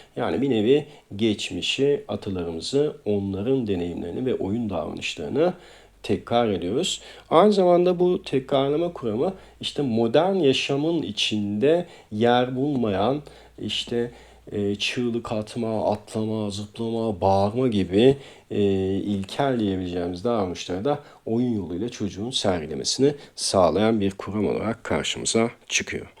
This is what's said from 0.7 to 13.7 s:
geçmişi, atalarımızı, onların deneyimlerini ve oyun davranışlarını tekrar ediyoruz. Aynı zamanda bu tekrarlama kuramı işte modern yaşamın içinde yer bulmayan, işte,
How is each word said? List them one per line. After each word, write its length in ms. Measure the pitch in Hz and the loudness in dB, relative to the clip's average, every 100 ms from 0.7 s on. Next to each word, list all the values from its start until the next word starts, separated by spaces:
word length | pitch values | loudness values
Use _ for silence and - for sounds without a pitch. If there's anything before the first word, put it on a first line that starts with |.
| 143 147 - _ 101 | 4 2 -14 _ -2
geçmişi, 880 | 110 104 - 90 - - 139 143 - | 0 0 -4 -6 -4 0 2 0 -2
atalarımızı, 880 | 104 - 92 85 82 82 139 151 - | -8 -6 -6 -4 -6 -2 0 0 -2
onların 600 | - 104 101 95 110 135 110 | -2 -2 -2 -4 0 0 0
deneyimlerini 600 | 92 87 85 85 104 127 | -2 -2 -4 -6 -4 -2
ve 80 | |
oyun 360 | 107 92 110 113 | -2 -2 -2 -2
davranışlarını 840 | 87 76 82 85 - 76 123 175 180 - - - _ | -4 -6 -6 -8 -8 -4 0 0 -2 -14 -20 -20 _
tekrar 460 | - 98 - 120 117 | -4 -4 0 0 2
ediyoruz. 520 | 95 87 120 190 - - - - | 0 -2 -2 -2 -6 -10 -20 2
Aynı 220 | 156 208 | 6 6
zamanda 460 | 196 180 175 180 180 | 6 6 6 4 4
bu 240 | 180 180 | 2 2
tekrarlama 680 | - 135 135 139 139 151 170 | 0 -4 0 0 2 0 -2
kuramı 420 | 175 120 107 170 - - - | -4 -4 -2 -2 -4 -16 -12
işte 220 | - - | -8 -4
modern 520 | 139 110 117 135 180 | 0 2 4 4 2
yaşamın 680 | 196 143 131 - 139 156 170 | 2 2 2 0 -2 0 0
içinde 840 | 98 104 - 107 101 104 131 170 175 - - | -2 -4 -2 0 -2 2 2 2 0 -14 -10
yer 440 | 107 117 123 123 127 | 0 4 4 2 -2
bulmayan, 640 | 143 139 113 95 107 147 147 - - - | -2 0 0 2 0 -2 -6 -20 -20 -10
işte, 480 | 104 | -6